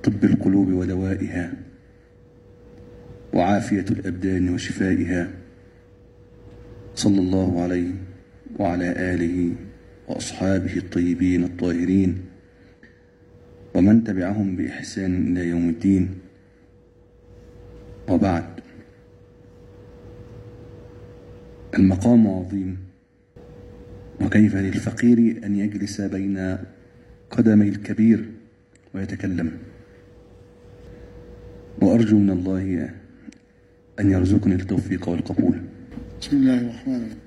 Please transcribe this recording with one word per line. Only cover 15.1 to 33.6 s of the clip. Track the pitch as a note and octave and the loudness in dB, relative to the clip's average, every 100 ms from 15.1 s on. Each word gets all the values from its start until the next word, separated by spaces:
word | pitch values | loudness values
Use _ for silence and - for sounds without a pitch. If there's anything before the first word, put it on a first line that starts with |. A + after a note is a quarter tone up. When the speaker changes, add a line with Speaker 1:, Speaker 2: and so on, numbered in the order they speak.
| F2+ - F2+ | 0 0 0
Speaker 1:
إلى | F2 | -2
يوم | E2+ E2+ | 0 -2
الدين. | E2+ G2 F#2+ F#2 - - - _ _ _ _ _ _ _ _ - - - - - - - - - | 0 2 2 0 -4 -16 -20 _ _ _ _ _ _ _ _ -20 -20 -20 -20 -20 -20 -20 -14 -2
وبعد، | B2+ G2+ E2+ - - - - - - - - - - - - - - - - - - - - - - - - - - - - - - - - - | 0 2 0 -4 -16 -20 -20 -20 -20 -20 -20 -20 -20 -20 -20 -20 -20 -20 -20 -20 -20 -20 -20 -20 -20 -20 -20 -20 -20 -20 -20 -20 -20 -20 -20 -4
المقام | - F#2+ F#2+ A#2 A#2+ G#2+ | 2 4 4 4 6 4
عظيم، | F#2 F2+ G2 F#2 F#2 F#2+ _ _ _ _ - - - - - - - - - | 0 -6 -6 -6 -10 -14 _ _ _ _ -20 -20 -20 -20 -20 -20 -20 -20 -6
وكيف | G2 G#2+ G#2+ G2 | 0 4 4 2
للفقير | F#2+ G#2 G#2+ - A#2+ A#2+ A2+ - | -2 -4 -6 0 4 6 4 0
أن | G2+ G2+ | -4 -2
يجلس | G#2 G2+ G2+ - | -2 -4 -8 -6
بين | G2 F#2+ G2 F#2+ F#2 F#2+ F#2 - - - - - - | -4 -4 -4 -4 -4 -6 -10 -20 -20 -20 -20 -20 -6
قدمي | - A2+ G#2 G2+ | 2 6 6 6
الكبير | G2+ - G2+ A2+ A2+ G#2+ - - _ _ _ _ | 0 -6 2 4 4 0 -14 -20 _ _ _ _
ويتكلم؟ | F#2+ F#2+ F#2+ F#2+ F2 E2 - - - - - - - - - - - - - - - - - - - - - - - | -10 -8 -6 -6 -4 -6 -8 -18 -20 -20 -20 -20 -20 -20 -20 -20 -20 -20 -20 -20 -20 -20 -20 -20 -20 -20 -20 -18 2
وأرجو | G2 A#2 A2 G#2 | 4 6 6 6
من | G2 | 6
الله | F2+ F#2+ F#2 F#2+ F2+ B1+ - - - - - _ _ | 2 -2 -2 -2 -4 -4 -10 -20 -20 -20 -20 _ _